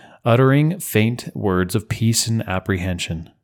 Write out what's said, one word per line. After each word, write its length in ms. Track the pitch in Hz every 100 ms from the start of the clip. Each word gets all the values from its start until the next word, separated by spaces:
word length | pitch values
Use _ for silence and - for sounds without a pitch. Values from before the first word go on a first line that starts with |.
| - - 117
uttering 540 | 117 131 139 151 190
faint 500 | - 107 110 120 - -
words 400 | 101 92 90 110
of 140 | -
peace 380 | - 113 113 120
and 200 | 113 -
apprehension. 840 | 92 - 92 92 87 - 82 82 _